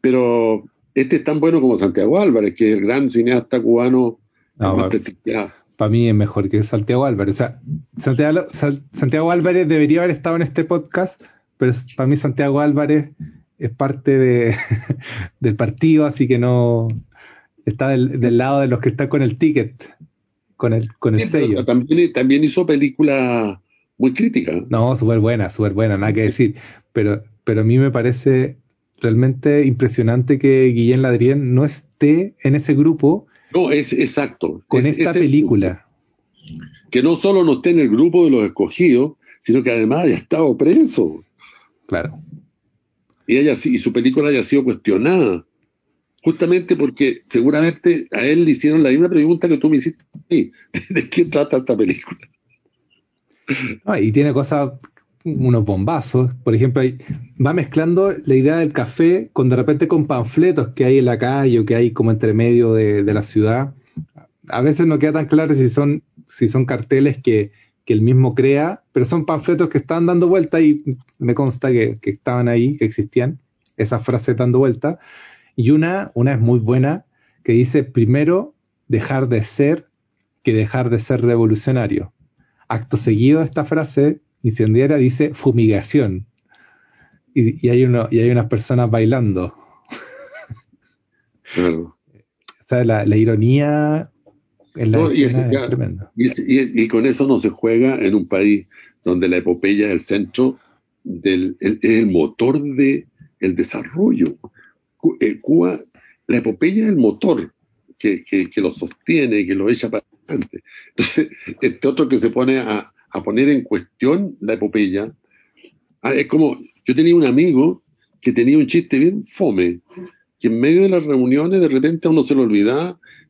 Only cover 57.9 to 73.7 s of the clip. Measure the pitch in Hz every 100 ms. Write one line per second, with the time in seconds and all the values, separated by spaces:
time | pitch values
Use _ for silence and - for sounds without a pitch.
57.9 | 175 196 185 - 131 135 160 160 143 123
58.9 | - 170 185 226 - 127 135 147 143 156
59.9 | 170 147 131 120 - 180 147 117 - 127
60.9 | 135 123 113 123 139 135 117 104 117 117
61.9 | 110 113 110 113 107 117 120 117 110 107
62.9 | 104 101 107 104 110 107 117 139 139 _
63.9 | - 156 - _ _ _ 117 135 147 165
64.9 | 151 151 156 151 156 156 139 127 117 143
65.9 | 151 _ _ _ - 117 131 127 123 113
66.9 | 135 143 131 127 110 101 _ _ _ -
67.9 | 110 110 127 127 131 135 139 156 202 _
68.9 | - 123 170 156 156 151 165 165 147 -
69.9 | 165 170 175 180 190 156 165 156 151 -
70.9 | 127 _ _ 120 120 139 123 131 120 113
71.9 | 110 - - - 123 120 120 123 147 110
72.9 | 110 104 - 127 156 _ _ _